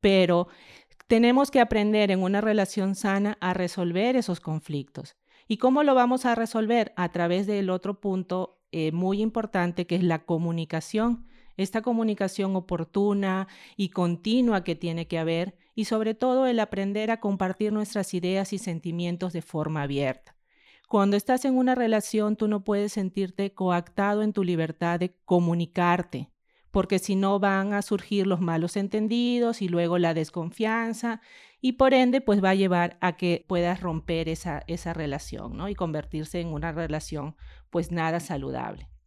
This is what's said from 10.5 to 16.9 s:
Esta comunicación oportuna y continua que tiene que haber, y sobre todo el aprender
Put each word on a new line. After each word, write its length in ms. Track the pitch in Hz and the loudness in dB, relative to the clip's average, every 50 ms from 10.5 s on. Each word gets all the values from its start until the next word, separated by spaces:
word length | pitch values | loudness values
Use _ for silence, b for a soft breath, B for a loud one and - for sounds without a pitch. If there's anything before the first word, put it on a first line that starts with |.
| 165 165 165 156 - 160 160 - - 214 220 233 240 233 b b b b b b b | -2 -4 -4 -4 -6 -8 -6 -4 -2 0 0 0 0 -2 b b b b b b b
Esta 260 | - 190 190 - 226 220 | -6 -6 -2 -2 -4 -2
comunicación 720 | 247 240 226 226 220 208 202 202 190 - - 196 190 190 | 0 0 0 0 0 0 0 -2 -2 -2 -2 -2 0 0
oportuna 920 | 190 175 - 180 165 165 - _ 202 202 208 202 202 196 196 190 190 190 190 B B B B B | -2 -2 -2 -4 -4 -4 -4 _ 0 2 2 2 0 0 0 0 -2 -4 -6 B B B B B
y 140 | B 202 175 | B -4 -4
continua 760 | - - 180 175 170 170 - 220 220 254 254 233 220 190 175 | 0 0 0 0 0 -2 -2 0 2 2 4 4 2 0 0
que 120 | - 170 | -2 -6
tiene 320 | 165 - 170 165 165 165 - | -4 -4 -4 -4 -4 -6 -4
que 100 | - 165 | -4 -2
haber, 400 | 160 160 165 165 175 196 - _ _ _ _ | 0 0 0 0 -2 -4 -8 _ _ _ _
y 120 | - 220 | -6 -4
sobre 280 | - 226 220 220 220 226 | -2 -2 -2 0 -2 -2
todo 320 | 220 - 254 254 262 262 | 0 0 2 2 4 2
el 140 | 254 240 226 | 2 2 2
aprender 500 | 214 - - 190 196 196 | 0 0 -2 -4 -4 -2